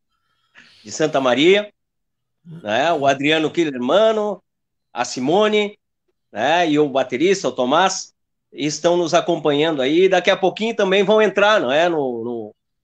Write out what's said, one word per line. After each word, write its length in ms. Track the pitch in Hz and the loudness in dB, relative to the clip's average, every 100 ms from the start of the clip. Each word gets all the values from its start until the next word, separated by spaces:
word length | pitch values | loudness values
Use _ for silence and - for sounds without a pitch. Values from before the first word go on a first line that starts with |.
| _ _ _ _ _ _ - _ | _ _ _ _ _ _ -20 _
de 80 | 107 | -16
Santa 280 | 104 156 143 | -4 -2 0
Maria, 520 | 131 123 156 202 208 _ _ _ _ _ _ _ 170 | 0 2 4 4 0 _ _ _ _ _ _ _ -20
né? 460 | 165 104 110 156 | -14 -6 -2 0
O 140 | 165 139 | 0 0
Adriano 420 | 131 139 160 151 | 0 0 0 -2
Killermano, 920 | 170 160 131 123 175 220 214 208 196 _ _ _ _ _ | -2 -4 -2 0 2 2 2 -4 -6 _ _ _ _ _
a 100 | - | -8
Simone, 760 | 123 - 127 180 214 214 208 208 _ _ _ _ _ | -8 -4 0 2 2 0 -2 -8 _ _ _ _ _
né? 380 | 104 127 165 175 | -6 0 0 2
E 80 | 147 | 2
o 100 | 151 | 0
baterista, 580 | 131 127 127 170 190 143 | 0 -2 -2 0 0 -2
o 40 | |
Tomás, 640 | 120 123 151 190 - - _ _ _ _ | -4 0 2 2 -2 -12 _ _ _ _
estão 420 | - 143 151 170 175 | -8 -8 -2 0 0
nos 160 | 165 | 2
acompanhando 680 | 165 160 170 151 143 160 151 | 0 0 -2 0 0 0 0
aí. 280 | 127 160 190 | 0 2 4
Daqui 200 | 185 180 | 2 2
a 80 | 185 | 0
pouquinho 380 | 185 180 220 226 | 0 -2 -6 -2
também 280 | 202 190 | 0 0
vão 180 | 190 214 | 2 2
entrar, 380 | 214 - 202 214 | 2 2 2 2
não 100 | 131 | 0
é? 160 | 143 175 | 0 0
No, 340 | 160 135 120 | 0 -4 -6
no, 320 | 113 120 107 - _ _ | -8 -10 -12 -18 _ _